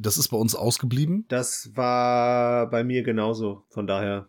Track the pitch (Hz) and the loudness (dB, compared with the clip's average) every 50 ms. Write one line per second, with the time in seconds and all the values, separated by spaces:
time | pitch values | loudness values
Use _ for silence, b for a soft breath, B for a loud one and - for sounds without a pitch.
0 | 104 107 98 - 131 - 123 107 113 110 - - 101 117 117 - - 123 120 131 | -2 -2 0 0 0 0 0 0 2 0 0 0 0 0 0 0 -2 0 0 0
1 | 151 156 180 208 220 - 127 127 123 - - - - 113 104 131 127 123 123 123 | 0 0 0 -2 -2 -2 -2 -2 -2 -4 -6 -8 -10 -8 -4 -2 0 0 2 2
2 | 123 123 123 120 120 123 123 123 120 120 120 120 117 113 120 117 117 123 127 123 | 2 2 2 2 4 4 2 2 2 2 2 2 0 0 0 0 0 0 0 0
3 | 113 123 113 110 107 110 113 110 113 101 101 101 - _ _ 110 104 98 98 98 | 0 0 0 0 0 0 0 -2 -4 -4 -6 -8 -14 _ _ -6 -4 -2 -2 -2
4 | 104 101 101 98 95 | -2 -2 -4 -6 -6